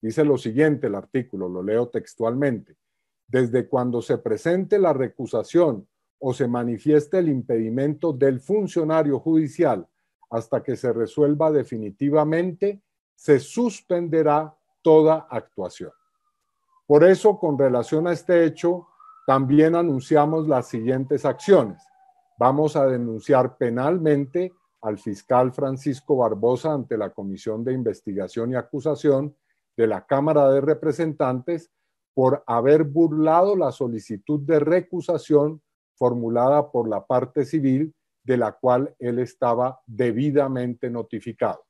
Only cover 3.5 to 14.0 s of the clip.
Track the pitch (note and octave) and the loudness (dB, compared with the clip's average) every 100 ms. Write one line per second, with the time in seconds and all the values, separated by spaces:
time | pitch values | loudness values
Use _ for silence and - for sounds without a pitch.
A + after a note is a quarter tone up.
3.5 | B2 A#2 C3 B2 A#2+ A2 B2+ A#2 G#2+ E3 | 0 -2 -2 -2 -4 -2 -4 -2 -4 -2
4.5 | F3+ F#3+ G#3 F3+ C3+ B2+ - A#2+ A#2 G#2 | -2 0 2 2 0 -4 -6 -6 -6 -2
5.5 | E3 E3+ A2+ - _ _ _ C3+ B2+ B2 | 2 2 0 -10 _ _ _ -6 -4 -2
6.5 | A#2+ A#2+ A2+ D3+ D3+ D3 F#3+ E3+ C3 - | -2 -4 -4 2 2 2 -2 0 -2 -2
7.5 | A#2 A2 A#2+ C#3 D3 E3+ C3 C#3 B2+ - | -4 -2 -2 -2 -2 -6 0 0 0 -2
8.5 | G#3 G3 - D#3 D#3+ D3 C#3 D#3+ D#3+ D3+ | -4 -2 -4 0 0 0 -2 0 0 0
9.5 | - D#3+ G#2+ - _ _ _ _ A#2 - | 0 0 0 -6 _ _ _ _ -8 -4
10.5 | B2+ - A#2+ B2+ A2+ A2+ - D3 D3 D#3+ | -6 -4 -4 -4 -2 -4 0 0 2 2
11.5 | D3+ B2 A#2 G#2 G2 C#3+ D3+ D3+ D#3+ F3+ | 0 -2 -8 -10 -6 0 0 0 -2 -4
12.5 | E3 G3 G3+ _ _ _ _ - C#3 C3+ | -4 -6 -6 _ _ _ _ 2 2 2
13.5 | - A#3+ - _ F3 | -4 -4 -4 _ -4